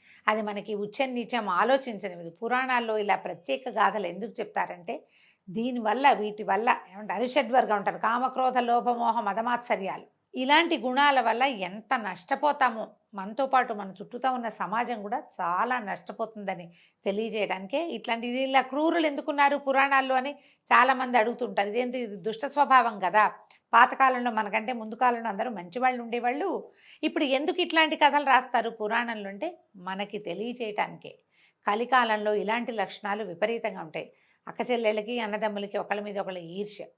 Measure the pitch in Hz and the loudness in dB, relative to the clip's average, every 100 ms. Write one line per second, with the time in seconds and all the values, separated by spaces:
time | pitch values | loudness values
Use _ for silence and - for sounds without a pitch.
0 | _ - - 214 208 208 196 208 208 208 | _ -4 0 0 -2 -6 -6 -6 -6 -4
1 | 269 247 220 247 208 180 214 269 269 208 | -4 -2 -4 -4 0 0 4 2 0 -8
2 | 196 175 170 170 233 247 262 247 233 220 | -10 -10 -14 -10 -2 -2 0 0 0 -2
3 | 202 190 180 170 - 269 254 214 202 208 | 0 0 -2 -10 -6 -6 -4 0 2 2
4 | 180 175 214 - 220 - 175 180 170 302 | -4 -6 -10 -8 -8 -4 -4 -6 -10 -12
5 | - _ _ _ - 175 233 247 214 214 | -12 _ _ _ -12 -6 -4 -2 0 4
6 | 277 208 214 208 190 196 240 - - 185 | 6 4 2 -6 -2 0 2 0 -2 -16
7 | 214 185 240 294 240 247 220 208 196 175 | -8 -4 0 0 4 4 4 2 0 0
8 | 220 240 254 254 254 254 240 240 226 233 | 0 0 0 0 0 2 2 2 2 0
9 | 233 226 208 196 233 240 - 202 190 151 | 0 0 -2 -2 -2 -2 0 -2 -2 -8
10 | - _ _ 254 254 294 339 311 226 254 | -12 _ _ -6 4 4 4 0 0 2
11 | 285 277 226 226 269 233 180 202 - 262 | 4 4 2 2 0 0 -6 -8 -4 -4
12 | 208 175 - 277 294 285 254 220 208 _ | -2 -10 -4 0 0 2 2 0 -10 _
13 | _ 202 190 220 269 269 240 208 196 190 | _ -10 -10 -2 2 2 2 -4 -8 -12
14 | 196 240 262 254 233 214 180 214 240 233 | -14 -4 -2 -2 -6 -6 -4 -2 -2 -4
15 | 202 247 - - 175 180 226 254 208 175 | -4 -6 -8 -6 -2 0 0 -2 -4 -8
16 | - 202 226 220 196 185 175 _ _ _ | -10 -8 -8 -6 -8 -8 -10 _ _ _
17 | - 196 220 214 190 185 190 277 339 233 | -4 -2 -4 -2 -2 -2 -4 -4 -4 -6
18 | 214 233 240 247 269 269 254 269 311 339 | -4 -4 -2 -2 2 2 2 0 2 2
19 | 311 285 294 285 285 285 277 269 269 269 | 0 -2 -4 2 2 2 2 2 4 4
20 | 262 262 262 285 _ _ - 233 254 262 | 2 0 0 -8 _ _ 4 6 6 4
21 | 254 240 220 240 233 202 202 214 247 254 | 4 4 4 0 -4 -2 0 0 -2 -4
22 | 233 196 175 220 277 277 285 262 233 214 | -6 -6 -8 -6 -4 2 6 8 6 0
23 | 185 196 202 - - _ _ 233 254 - | 2 4 4 2 -18 _ _ 6 6 6
24 | 269 254 247 220 208 208 220 240 220 220 | 4 4 0 -2 0 -2 -2 -6 -6 0
25 | 254 233 226 196 247 208 175 175 254 247 | 2 2 -2 -4 -4 -6 -8 0 0 0
26 | 233 240 240 269 381 226 - _ _ - | -4 -2 -2 -2 -2 -4 -8 _ _ -6
27 | 302 330 294 - 311 349 349 320 311 294 | -4 -2 0 0 0 -2 0 2 2 4
28 | 294 277 277 254 254 240 226 226 214 226 | 4 4 4 4 4 -2 -2 -4 -2 -2
29 | 240 220 196 202 320 349 _ 196 180 190 | -2 -6 -8 -8 -10 -10 _ -16 -10 -8
30 | 202 208 - 185 226 247 226 208 175 170 | -6 -8 -8 -6 -6 -6 -8 -4 -4 -4
31 | - - _ _ _ _ - 208 240 262 | -18 -20 _ _ _ _ -2 -2 4 4
32 | 233 214 208 208 196 226 240 226 190 - | 4 2 2 0 0 -2 -2 -4 -4 -4
33 | 208 208 208 170 214 233 226 190 165 160 | -6 -4 -6 -2 -2 -2 -4 -6 -8 -10
34 | - _ _ _ - - 226 240 226 214 | -10 _ _ _ -18 -8 -2 0 2 0
35 | 214 240 220 208 214 202 202 208 180 202 | -2 -4 -4 -2 -4 -4 -6 -6 -4 -4
36 | 208 196 180 185 165 180 196 - - | -4 -6 -6 -8 -10 -8 -8 -8 -16